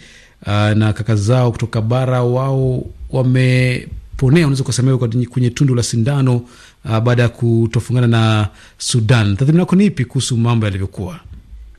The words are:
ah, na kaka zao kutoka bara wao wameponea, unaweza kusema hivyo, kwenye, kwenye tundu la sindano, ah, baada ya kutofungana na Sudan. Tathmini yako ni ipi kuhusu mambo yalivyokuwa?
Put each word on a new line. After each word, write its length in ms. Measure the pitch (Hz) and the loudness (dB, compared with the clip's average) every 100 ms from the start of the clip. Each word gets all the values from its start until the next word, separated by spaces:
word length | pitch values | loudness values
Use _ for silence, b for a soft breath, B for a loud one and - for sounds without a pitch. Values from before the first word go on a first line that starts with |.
| B B B B - | B B B B -4
ah, 280 | 104 104 107 | 0 2 2
na 180 | 107 | 0
kaka 220 | 101 110 107 | 0 -2 0
zao 360 | 101 127 123 | 2 2 2
kutoka 300 | 110 110 117 | -2 -4 -4
bara 420 | 110 127 127 127 | -2 -2 0 -2
wao 600 | 123 123 135 135 131 127 - - - | -2 -2 -2 -2 -2 -2 -6 -12 -6
wameponea, 1300 | 135 127 127 127 127 127 123 - - - - 131 160 151 | -2 0 2 2 2 0 -2 -8 -16 -12 -2 2 4 2
unaweza 160 | 135 | 0
kusema 280 | 135 123 127 | -2 0 0
hivyo, 160 | 131 120 | 2 0
kwenye, 180 | 120 120 | -2 -4
kwenye 240 | - 123 | -2 -2
tundu 260 | 120 143 120 | 0 0 0
la 80 | |
sindano, 580 | 113 117 113 143 131 120 - B B B - | -2 -2 0 0 0 0 -4 B B B -4
ah, 160 | 110 | -2
baada 220 | 117 120 | 0 2
ya 60 | 120 | 0
kutofungana 800 | - 117 113 113 117 - 120 120 | 0 0 2 2 -2 -2 0 2
na 400 | 117 113 107 104 B B B | 2 2 2 -2 B B B
Sudan. 580 | - 127 107 123 104 98 | -4 0 2 2 2 0
Tathmini 220 | 131 165 | 2 2
yako 160 | 180 180 | 2 2
ni 100 | 208 | 2
ipi 200 | - 123 | 0 -4
kuhusu 320 | 135 - 117 | -4 -2 0
mambo 280 | 117 117 107 | 0 0 -2
yalivyokuwa? 540 | 95 98 - 90 82 - - - - - | -4 -6 -8 -12 -12 -18 -20 -20 -20 -20